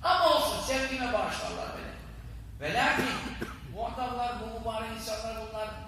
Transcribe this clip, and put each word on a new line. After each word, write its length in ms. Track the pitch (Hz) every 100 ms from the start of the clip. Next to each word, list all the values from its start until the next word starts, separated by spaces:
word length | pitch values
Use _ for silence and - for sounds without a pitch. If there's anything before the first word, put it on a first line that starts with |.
Ama 320 | 349 359 480
olsun, 280 | 302 311 214 226
sevgime 460 | 262 262 262 247
bağışlarlar 560 | 214 - - - - - -
beni. 180 | - - - - - - - -
Ve 140 | 147
lakin 300 | 226 285 277 262 - - - - - -
bu 120 | 196 233
adamlar, 460 | 240 247 240 240 240
bu 200 | 220 226
mübarek 300 | 226 220 220 220
insanlar 360 | 220 220 226 220 220
bunlar 200 | 220 214 220